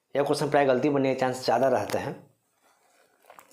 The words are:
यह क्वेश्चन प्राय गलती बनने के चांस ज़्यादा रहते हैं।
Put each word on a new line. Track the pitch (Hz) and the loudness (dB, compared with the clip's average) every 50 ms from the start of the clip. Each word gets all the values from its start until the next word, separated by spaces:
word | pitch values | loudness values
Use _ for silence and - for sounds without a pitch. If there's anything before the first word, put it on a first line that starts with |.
| _ _ - | _ _ -4
यह | 135 139 | -2 -2
क्वेश्चन | - 147 143 156 139 | 0 -2 -2 -2 0
प्राय | 147 143 143 | 2 2 4
गलती | 131 127 123 123 151 | 4 2 2 2 0
बनने | 139 139 131 135 131 | 0 2 0 0 0
के | 127 | 0
चांस | 131 127 127 123 - | -2 -2 -4 -2 -2
ज़्यादा | - 117 120 127 135 | 0 0 2 2 2
रहते | 123 110 104 104 - 98 | 2 0 0 -2 -4 -6
हैं। | 107 131 - - - - _ _ _ _ _ _ _ _ _ _ _ _ _ _ _ _ _ _ _ - - - - _ | -6 -6 -10 -12 -16 -20 _ _ _ _ _ _ _ _ _ _ _ _ _ _ _ _ _ _ _ -20 -20 -20 -20 _